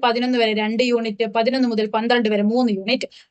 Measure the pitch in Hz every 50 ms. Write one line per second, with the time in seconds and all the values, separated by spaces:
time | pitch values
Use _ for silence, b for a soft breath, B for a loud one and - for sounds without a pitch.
0 | 262 240 226 240 240 254 254 240 226 214 214 214 214 214 226 226 254 247 240 233
1 | 226 226 208 208 233 220 220 226 226 262 254 262 254 240 226 208 214 214 220 220
2 | 226 233 247 240 226 214 214 202 208 208 226 247 254 226 208 190 190 214 247 -
3 | - b b b b b